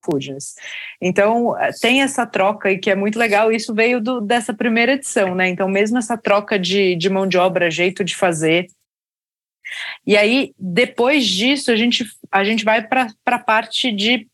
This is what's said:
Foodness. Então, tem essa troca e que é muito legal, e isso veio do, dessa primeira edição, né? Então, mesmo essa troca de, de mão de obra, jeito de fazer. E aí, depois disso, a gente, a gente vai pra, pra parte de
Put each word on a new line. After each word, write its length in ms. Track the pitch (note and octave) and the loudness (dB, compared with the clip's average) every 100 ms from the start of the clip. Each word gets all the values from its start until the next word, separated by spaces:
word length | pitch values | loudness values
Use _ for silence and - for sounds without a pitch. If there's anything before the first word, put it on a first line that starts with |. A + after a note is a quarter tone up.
Foodness. 520 | - D3 C3+ C3+ - - - - - - | -2 -4 -4 -12 -14 -16 -16 -14 -16 -6
Então, 520 | F3+ F#3 G3+ A#3 A#3+ - F#3 F#3+ | -2 2 2 2 0 0 -4 0
tem 200 | A#3 C4 | 0 2
essa 240 | C4+ C4+ A#3 | 0 -2 -4
troca 480 | G3+ F#3+ G#3 G3+ | 0 0 0 -2
e 40 | F#3+ | 0
que 120 | G3+ | 0
é 60 | G3 | 0
muito 220 | G3+ A3 | 0 0
legal, 360 | A#3 G3+ A3 | 0 2 2
e 20 | A3+ | 0
isso 180 | A3 | -2
veio 280 | G#3+ A#3 B3 | 0 2 2
do, 180 | A3 B3+ | -2 -4
dessa 340 | G#3 A#3+ A#3 | 0 -2 0
primeira 400 | G#3+ A#3+ A3+ A#3+ | -2 0 2 2
edição, 400 | C#4 - - F#3+ | 0 0 0 0
né? 140 | F3+ F#3 | 0 0
Então, 220 | F3+ F#3+ | 0 0
mesmo 280 | G3 G#3 A#3+ | 2 2 0
essa 200 | A3 A#3 | -2 -4
troca 420 | - G3+ G#3 G#3 | 2 0 2 -2
de, 360 | F3 G3 F#3+ F3 | 0 0 2 0
de 120 | F3+ | 0
mão 160 | F#3+ F#3+ | 0 0
de 120 | F#3 | 2
obra, 340 | F#3 F3+ F3 | 2 2 -2
jeito 320 | D#3 F3+ F3+ | 0 -2 -2
de 140 | F3+ - | -6 0
fazer. 500 | F#3 D#3+ D#3+ E3 F#3 _ _ _ _ _ _ _ _ _ - - - - - | -2 0 0 0 -2 _ _ _ _ _ _ _ _ _ -16 -14 -12 -10 0
E 120 | G#3 | 2
aí, 340 | G#3 B3+ B3+ _ | 4 2 -2 _
depois 680 | F#3 F3 B3+ - A#3+ D4 A3 | -4 0 0 2 2 2 2
disso, 460 | F#3 A#3+ C#4+ - | 0 0 0 0
a 40 | A3+ | 2
gente, 280 | A#3+ A#3+ A3+ - - | 2 0 -4 -12 -4
a 140 | G3 | 0
gente 220 | G3+ A3+ G#3+ | 0 0 2
vai 200 | A3 A3 | 0 0
pra, 220 | B3+ A#3+ - | -2 -2 -4
pra 160 | - A#3+ | -2 -2
parte 520 | A#3+ A3 A3 - B3+ | 2 0 0 -4 -2
de 360 | G3+ G#3 A#3+ - | -2 0 0 -2